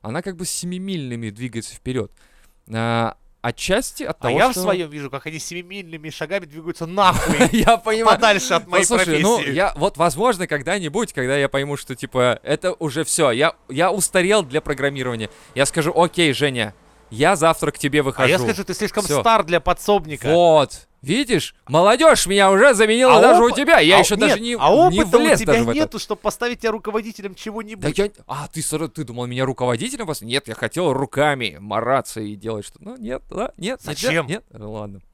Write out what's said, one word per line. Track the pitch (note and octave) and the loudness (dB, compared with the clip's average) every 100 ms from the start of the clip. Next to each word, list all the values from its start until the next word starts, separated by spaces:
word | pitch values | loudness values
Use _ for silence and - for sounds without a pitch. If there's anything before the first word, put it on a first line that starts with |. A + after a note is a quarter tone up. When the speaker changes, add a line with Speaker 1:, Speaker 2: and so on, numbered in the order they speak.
Speaker 1:
она | A2 C#3 | -8 -8
как | G3 E3+ | -10 -10
бы | F3+ | -10
семимильными | - E3+ F#3 F#3+ F3+ C3 A#2+ A2 | -8 -8 -10 -8 -8 -8 -8 -10
двигается | G#2 B2 A2+ - - | -10 -10 -10 -12 -12
вперёд. | B2+ B2+ G#2 _ _ _ _ _ _ | -8 -6 -8 _ _ _ _ _ _
А, | A2+ A#2 A#2 A2+ - _ _ | -6 -2 0 -2 -6 _ _
отчасти | A#2+ - - G3 - - | -8 -6 -2 -2 -2 -10
от | D4 - | -10 -6
Speaker 2:
А | |
Speaker 1:
того, | B2 C#3 | -2 2
Speaker 2:
я | B3 | 2
в | |
Speaker 1:
что | G#3 | 2
Speaker 2:
своём | F#3 F#3 D#3+ | -2 -2 -4
вижу, | D3 C#3 | -10 -10
как | C3+ D#3 | -10 -10
они | D#3 | -12
семимильными | - F3 F3 G3+ F3 D#3+ D#3 | -12 -12 -12 -16 -14 -14 -14
шагами | - D#3+ G3 E3 | -12 -6 -6 -8
двигаются | D3+ E3 E3 E3 | -14 -12 -10 -6
нахуй | F#3 F#3+ - - - | 2 4 4 0 2
Speaker 1:
<laughs> | B3 | 2
Я | A#3 A3 A3+ | 4 4 4
понимаю. | A3 A3 A3+ A3+ | 2 2 4 4
Speaker 2:
подальше | A3+ G3 - F3+ | 4 2 0 -2
от | F#3+ | 0
моей | F3+ | 0
Speaker 1:
Послушай, | F#3 A3+ E3+ D#3 | 2 0 2 2
ну, | G3 A#3 | 2 0
Speaker 2:
профессии. | C#3+ C#3+ | 0 -2
Speaker 1:
я, | G3 - | -2 0
вот, | F3+ C#3+ | -4 0
возможно, | E3+ D3 A#3+ F#3+ F3+ | -2 0 -2 -2 -4
когда-нибудь, | D3 C3 G3 D#3+ E3+ A3+ | -4 -4 -4 -4 -4 -4
когда | - B2+ C#3 | -4 -2 0
я | C#3 | 0
пойму, | C#3 C#3+ C#3+ | -2 -4 -8
что, | - B2+ | -10 -12
типа, | C3+ B2+ B2 A2+ | -6 0 0 0
это | - D3 F3+ | -2 -2 -2
уже | F3+ D#3+ C3 D#3+ | -4 -6 -4 -4
всё, | - C#3+ | 2 2
я, | A#2 D#3 - _ | 2 0 -2 _
я | C3 F3+ | -2 0
устарел | G3 E3 F#3 F3+ G#3+ | 0 0 0 2 0
для | C#3+ D3 | 0 -6
программирования, | - C3+ C#3 C#3 B2+ A#2 G#2+ - - B2+ | -4 -4 -4 -4 -6 -6 -10 -12 -12 -2
я | C#3 | 0
скажу: | E3+ D3+ - | 0 0 2
«Окей, | F3 - D#3+ | 0 2 0
Женя, | B2+ C#3+ B2+ G#2+ - _ _ _ | 2 -2 -2 -6 -8 _ _ _
я | A2 D3+ F#3+ | 0 2 4
завтра | D#3+ D#3+ D3 | 2 2 -4
к | - | -4
тебе | C#3+ D3 | -2 0
выхожу». | C3+ - C3 | 0 0 2
Speaker 2:
А | |
я | F#3 | 2
скажу: | A3 F#3 F#3+ | 0 -4 -6
«Ты | |
слишком | F3+ G#3+ - F#3+ | -6 -4 -4 -2
Speaker 1:
Всё. | C#3+ | 0
Speaker 2:
стар | A3 A3+ D#3+ | 2 2 2
для | F3 | -2
подсобника». | - F3 - G3+ D#3 C#3+ - | -2 -4 0 0 0 -8 0
Speaker 1:
Вот. | E3 F3 D#3 C3+ - _ _ | 4 6 6 2 -4 _ _
Видишь? | C3 G#3+ C4 G3 - _ - | -4 -2 0 -2 -4 _ -2
Молодёжь | D3+ F#3+ B3 D#4+ C4 - | 2 4 6 6 6 2
меня | G3+ G3 | 4 4
уже | G3 C#4 | 6 6
заменила | G#3 G#3+ A#3 B3+ B3 | 6 2 4 6 8
Speaker 2:
А | |
Speaker 1:
даже | B3+ F4 | 8 8
у | A#3 | 6
Speaker 2:
опы-, | A#3+ | 2
Speaker 1:
тебя. | D4 D#4 | 4 6
Я | D#3 F#3 | 8 6
Speaker 2:
а | |
Speaker 1:
ещё | - G#3 | 4 2
Speaker 2:
оп-, | |
Speaker 1:
даже | - G#3+ | 2 2
Speaker 2:
нет, | |
Speaker 1:
не, | A#3 A#3+ | -2 0
Speaker 2:
а | C#3 A#3 F4+ | 4 6 4
Speaker 1:
не | F3+ | 4
Speaker 2:
опыта | G3 G3+ | 2 4
у | |
Speaker 1:
влез | D#4 C#4+ | 4 2
Speaker 2:
тебя | G#3+ | 2
Speaker 1:
даже | C#3 A#2 | 2 2
в | |
это. | C4+ | 0
Speaker 2:
нету, | D#4 A3 | -2 -6
чтоб | - G#3+ | -8 -6
поставить | G#3+ - A#3+ A#3+ | -6 -4 -8 -4
тебя | A3+ | -4
руководителем | A3 G#3 G#3+ A3 G#3+ G3 F#3 | -4 -4 -6 -6 -12 -14 -12
чего-нибудь. | A3 G#3+ G#3+ G#3+ C#3+ D3+ | -12 -10 -12 -6 -4 -2
Speaker 1:
Да | |
я... | G3+ - - | -4 -6 -12
а, | C3+ D3 | -12 -10
ты | D#3+ | -8
сра-, | - D#3 D#3+ | -6 -6 -6
ты | - | -8
думал | B2+ A#2+ B2 | -12 -8 -8
меня | B2 C3 | -4 -4
руководителем | B2+ B2 A#2 A#3 C4 G3 | -2 -2 -2 -4 -8 -8
пос-, | D3 A2 | -10 -4
нет, | - - | -6 -6
я | A2 | -8
хотел | A2+ - F3 | -6 -2 -2
руками | C3 C3+ C3+ D3 C#3 A2 D2+ | 0 -2 0 0 0 -6 -8
мараться | G2+ G#2 A2+ C3 - A2+ | -8 -6 -2 -2 -2 -10
и | G#2+ G#2 | -10 -10
делать | A2 G#2+ - | -10 -10 -10
что-то. | _ | _
Ну, | G#3 B3+ | -20 -14
нет, | A3 C3 - | -12 -12 -10
да, | - A#3+ - | -10 -10 -8
нет, | F3+ C4 - | -10 -10 -10
нельзя, | D3 A3+ | -6 -2
Speaker 2:
Зачем? | E3 C3+ | -2 -4
Speaker 1:
нет, | - _ | -10 _
ну | G#2+ G#2+ | -18 -14
ладно. | G#2+ G#2 G2 _ | -12 -12 -16 _